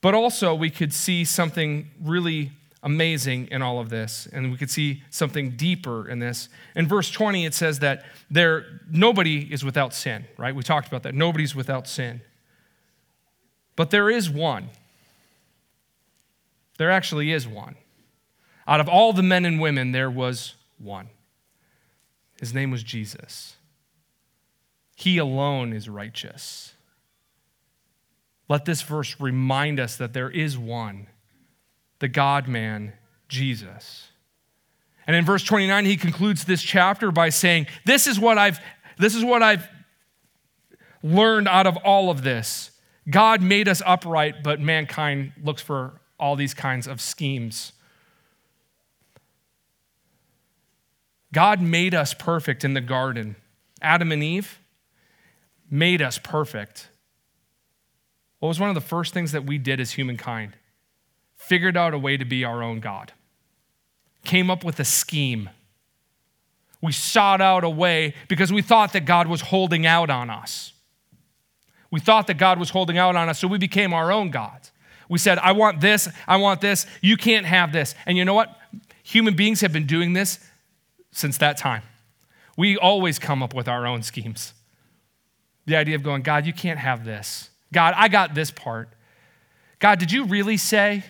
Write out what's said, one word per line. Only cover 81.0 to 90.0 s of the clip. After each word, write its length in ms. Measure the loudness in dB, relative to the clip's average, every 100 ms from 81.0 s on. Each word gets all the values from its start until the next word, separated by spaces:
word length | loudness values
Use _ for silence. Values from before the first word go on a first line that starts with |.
| _
since 260 | -6 -4 0
that 180 | 0 0
time. 260 | -4 -4 -8 _ _ _ _ _ _ 0
We 180 | 2 4
always 420 | 4 4 2 -2
come 240 | -2 -2
up 120 | -2
with 140 | -4 -4
our 180 | -4 -4
own 160 | -4
schemes. 500 | -6 -10 -10 -10 -14 _ _ _ _ _ _ _ _ _ _ _
The 120 | -2 0
idea 180 | 2
of 80 | -2
going, 180 | -2 -4
"God, 240 | 0 0
you 80 | 0
can't 260 | -4 -6 -4
have 280 | -4 -4 -6
this. 420 | -10 -10 -14 -16 _ _
God, 220 | 2 4 6
I 100 | 4
got 280 | 6 2
this 180 | -2 -6
part. 360 | -6 -10 -10 -12 _ _ _ _ _ _ _ _ _
God, 180 | 4
did 140 | 4